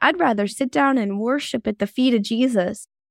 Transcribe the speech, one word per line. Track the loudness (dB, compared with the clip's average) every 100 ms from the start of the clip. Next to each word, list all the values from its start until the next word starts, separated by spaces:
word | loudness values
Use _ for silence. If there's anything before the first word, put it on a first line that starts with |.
I'd | 0 2
rather | 2 2 -2
sit | -2 -2
down | 0 2 2
and | 0 -2
worship | -2 -2 -4 -6 -4
at | -4
the | -4
feet | 0 2 2
of |
Jesus | 0 0 0 0 -2 -4 -16 _ _